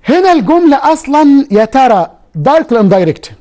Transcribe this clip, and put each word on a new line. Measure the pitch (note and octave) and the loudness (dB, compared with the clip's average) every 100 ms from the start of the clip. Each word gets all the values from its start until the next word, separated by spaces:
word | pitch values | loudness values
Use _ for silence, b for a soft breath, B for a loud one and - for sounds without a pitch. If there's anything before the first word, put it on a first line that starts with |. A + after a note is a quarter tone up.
| - | -2
هنا | E4 F#4+ | 0 2
الجملة | E4 F#3+ E4+ E4+ C#4+ D4 | 0 0 0 2 0 -2
أصلًا | D#4 - D4 D4 C#4 C4+ | -4 -2 0 2 2 0
يا | G3+ | -2
ترى | A3 C4 B3+ G3+ D#3+ _ _ | 0 0 2 0 -2 _ _
دايركت | D#3 D3 D#4 D#4+ | -6 -2 -2 0
ولا | A#3 | 0
اندايركت؟ | G3+ G3 E3+ - - - | 0 0 -2 -6 -14 -20